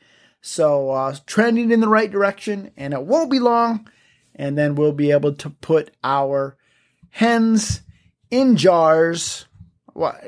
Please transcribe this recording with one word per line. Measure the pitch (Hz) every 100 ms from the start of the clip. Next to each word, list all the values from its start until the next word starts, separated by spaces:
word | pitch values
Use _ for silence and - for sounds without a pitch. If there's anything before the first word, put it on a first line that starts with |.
| _ _ _ _
So, | - - 156 143 135
uh, | 135 135 143 -
trending | - 233 233 226
in | 226
the | 220
right | 214 214
direction, | 202 196 196 - 202 196 -
and | 139
it | 139
won't | 156 302 302
be | 254
long, | 240 233 233 220 - _ _ _ _
and | - 139 143
then | 147 143
we'll | 151
be | 147 147
able | 143 143
to | 143 151
put | - - 160 147 _
our | 127 139 139 139 139 - _ _ _ _ _
hens | - 226 233 226 220 214 - - _ _ _ _
in | 247 269 190
jars. | 180 170 160 160 165 170 - - - - - _ _
Well, | - 156 -